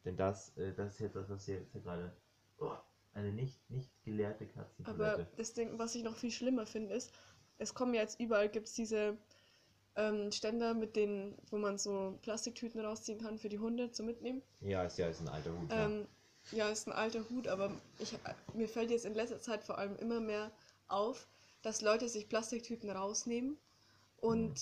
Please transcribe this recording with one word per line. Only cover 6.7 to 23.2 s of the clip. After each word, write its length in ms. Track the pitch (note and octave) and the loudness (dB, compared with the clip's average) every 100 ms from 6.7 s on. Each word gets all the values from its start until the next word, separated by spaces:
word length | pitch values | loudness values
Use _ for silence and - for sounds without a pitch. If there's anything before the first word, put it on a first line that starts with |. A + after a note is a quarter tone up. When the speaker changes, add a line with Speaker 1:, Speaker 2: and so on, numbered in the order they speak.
| A3 G#3 | -4 -2
Speaker 2:
ist, 180 | G#3 - - - - - - | -2 -4 -14 -20 -20 -20 -6
es 160 | G#3+ | -6
kommen 200 | - B3 | 0 2
ja 60 | A#3 | 4
jetzt 180 | A3 - | 2 0
überall, 300 | A#3 G#3 G#3 | 4 6 6
gibt's 240 | G#3+ G#3+ | 2 -4
diese, 440 | - A3 A3 G#3 G#3+ - - - - _ _ _ | -4 0 2 2 0 -10 -20 -20 -20 _ _ _
ähm, 360 | - G#3+ G#3 G#3 | 0 2 2 0
Ständer 420 | - G#3+ A#3 A#3 | 0 0 2 2
mit 200 | A3+ A3 | 2 2
den, 400 | A3 G#3 G3+ G3+ - - | 2 4 2 -4 -10 -4
wo 80 | G#3+ | 0
man 200 | G#3 G3+ | 2 2
so 380 | G3+ G3 F#3+ F#3+ | 0 0 0 -4
Plastiktüten 580 | - A3 - - A#3 A3+ | -4 -2 -2 -4 -6 -2
rausziehen 380 | G#3+ A3 - G#3+ | -4 -4 -6 -6
kann 180 | A3 G#3+ | -4 -4
für 100 | G#3+ | -4
die 100 | G#3 | -2
Hunde 320 | A3+ A#3 A#3+ | 0 0 0
zum 140 | A#3+ | -2
Mitnehmen. 360 | A3 A#3 A#3 C4 - - | -4 -2 -4 -4 -6 -6
Speaker 1:
Ja, 220 | G2+ F#2+ | 0 2
ist 140 | F2 - | 2 2
ja, 80 | E2+ | 0
ist 120 | D#2+ | 0
ein 60 | D#2 | -4
alter 240 | D2+ E2 E2+ | -2 -2 -2
Hut, 120 | E2+ | 0
ja. 140 | A3+ G#3 | 2 2
Speaker 2:
Ähm, 200 | G#3+ G#3 - - - - | 2 -4 -12 -20 -20 -6
ja, 180 | A3 G#3 | 0 2
ist 180 | G#3+ - | 0 -2
ein 60 | |
alter 340 | - A3 A3+ A3 | 0 0 0 -2
Hut, 180 | B3 A#3+ | -2 0
aber 240 | F#3+ G3 D3 - - | 2 0 -2 -10 -8
ich, 160 | G#3+ - - - - | -6 -6 -8 -8 -8
mir 160 | A3 A3 | -2 0
fällt 220 | A#3 A#3 | 0 2
jetzt 140 | A#3 | 2
in 100 | G#3+ | 2
letzter 240 | G#3+ B3 A3 | 0 0 -2
Zeit 220 | - G#3+ | -2 -4
vor 140 | - - | -2 -2
allem 160 | G3+ G3+ | -2 -2
immer 220 | A#3 A#3 | 0 2
mehr 320 | A3 G#3 G#3+ - - - - | 2 0 -2 -8 -20 -20 0
auf, 400 | G3 G#3+ C4+ - - - - | 2 2 0 -10 -20 -20 -6
dass 180 | A3 G#3+ | -4 2
Leute 260 | G#3+ A3+ A#3+ | 6 6 4
sich 200 | G#3+ G#3 | -2 0
Plastiktüten 600 | A3+ A3+ A#3 - A3+ G#3 | 0 0 -4 -4 -6 -4
rausnehmen 680 | F#3+ G3 A3+ | -2 0 0